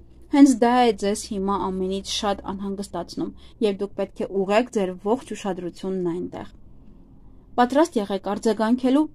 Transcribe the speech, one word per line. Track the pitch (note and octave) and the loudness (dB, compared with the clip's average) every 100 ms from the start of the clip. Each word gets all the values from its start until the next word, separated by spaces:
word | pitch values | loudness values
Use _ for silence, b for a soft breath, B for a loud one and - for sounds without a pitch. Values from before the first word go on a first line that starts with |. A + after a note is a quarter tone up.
| b - - | b -20 0
Հենց | D4 C#4 | 8 8
դա | A3+ A#3+ | 8 4
է | B3 A#3+ | 4 4
ձեզ | G3 G3+ G#3+ | 2 -2 -4
հիմա | - G3+ G3 G3 | -6 -4 -2 -2
ամենից | F#3+ F#3 F#3 G3 G3 | -2 -4 -4 -4 -6
շատ | - G#3 G3 | -4 -4 -4
անհանգստացնում, | - G3 G3 G3 G3+ F3 F3 - E3+ b b b | -6 -8 -8 -8 -8 -10 -10 -8 -8 b b b
և | G#3+ G3 | -2 0
դուք | G3+ | -6
պետք | - G3 - | -6 -8 -6
է | G#3+ | -4
ուղղեք | F#3+ F#3 G#3 A#3+ | -2 2 2 2
ձեր | A3 F#3 F3+ | -2 -2 -4
ողջ | G3+ C4 - | -2 -2 -4
ուշադրությունն | G#3 G3+ F#3 F3 - F#3+ F#3+ F3 | -8 -6 -6 -8 -8 -6 -2 -2
այնտեղ։ | F3 F3 - - - - - - - - - - - - | -4 -8 -12 -14 -18 -20 -20 -20 -20 -20 -20 -20 -20 -8
Պատրաստ | - B3 C4+ E4+ A#3 | 0 2 4 2 2
եղեք | G3+ G3 F#3+ | -2 -4 -4
արձագանքելու | G3+ A3+ G#3+ A3 B3 C4 C4+ D#4 | -2 0 0 2 2 2 2 0